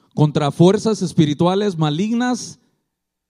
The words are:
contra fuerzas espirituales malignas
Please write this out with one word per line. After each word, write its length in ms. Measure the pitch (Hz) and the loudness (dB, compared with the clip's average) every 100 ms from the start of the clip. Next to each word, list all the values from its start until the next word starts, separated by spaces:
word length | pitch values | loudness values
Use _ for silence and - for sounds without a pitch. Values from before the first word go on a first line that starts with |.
| _ | _
contra 380 | - 151 156 143 | 0 0 0 -2
fuerzas 480 | - 175 208 220 214 | 4 4 4 -2 -4
espirituales 800 | 180 - 151 143 170 196 208 165 | -4 0 0 2 0 0 -2 -2
malignas 840 | 156 147 214 233 247 240 - - _ _ _ _ _ _ | -4 -2 -4 -2 -4 -4 -8 -18 _ _ _ _ _ _